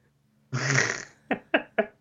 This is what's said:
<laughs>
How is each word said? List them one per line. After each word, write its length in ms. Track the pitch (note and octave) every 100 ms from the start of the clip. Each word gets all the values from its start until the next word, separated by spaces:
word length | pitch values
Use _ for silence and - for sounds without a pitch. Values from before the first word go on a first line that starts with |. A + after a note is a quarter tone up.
| _ _ _ _ _
<laughs> 60 | C3+ C3+ C3+ - - - - _ C4 - D4+ - - G#3+ -